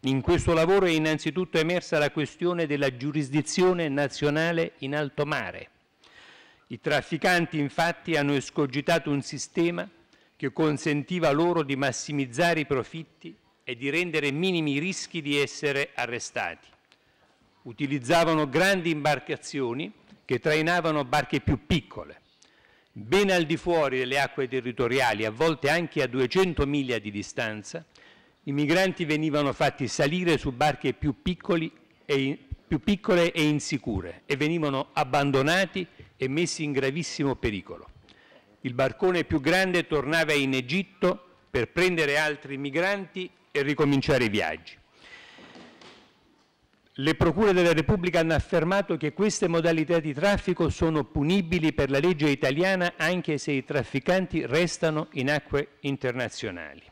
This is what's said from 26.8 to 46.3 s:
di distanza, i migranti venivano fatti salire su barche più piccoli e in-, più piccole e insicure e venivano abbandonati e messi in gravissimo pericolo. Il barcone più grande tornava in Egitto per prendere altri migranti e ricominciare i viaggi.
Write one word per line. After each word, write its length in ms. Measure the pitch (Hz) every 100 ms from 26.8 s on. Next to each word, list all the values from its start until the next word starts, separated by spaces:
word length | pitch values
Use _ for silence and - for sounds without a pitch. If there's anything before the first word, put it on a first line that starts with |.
| 135 117
di 120 | 104
distanza, 720 | 104 98 - 117 107 101 - 160 - - - _ _
i 80 | -
migranti 540 | 139 147 170 190 - 165
venivano 480 | 151 156 147 143
fatti 340 | - 147 - 123
salire 500 | - 147 175 175 151
su 140 | 156
barche 420 | 123 147 143 143
più 280 | 123 147 -
piccoli 500 | - 175 - 175 160 - _ _ -
e 160 | 143
in-, 160 | 135 147 - - _
più 140 | 151
piccole 520 | - 202 - 180 170
e 100 | 170
insicure 800 | 151 151 - 127 - 101 87 - _
e 120 | 139
venivano 520 | 151 170 151 135 -
abbandonati 920 | - 147 147 143 135 135 175 190 190 180 - - _
e 120 | 131
messi 360 | 143 175 -
in 80 | 151
gravissimo 640 | 131 135 143 165 - 139 127
pericolo. 540 | 123 101 - 82 78 - - - _ - _ _
Il 120 | 131
barcone 500 | 123 135 - 185 180 151
più 140 | 160
grande 460 | 135 180 190 175 165
tornava 480 | 151 131 165 156
in 200 | 147 135
Egitto 720 | 135 123 170 185 - 185 - - _ _
per 220 | 135 117
prendere 460 | - 180 175 151 143
altri 400 | 151 143 135 135
migranti 720 | 143 139 180 202 185 190 180 _ _
e 100 | 147
ricominciare 600 | 139 143 147 139 131 135 117
i 40 |
viaggi. 480 | 101 82 80 - - _ _ - - - - - - - - - - - _ _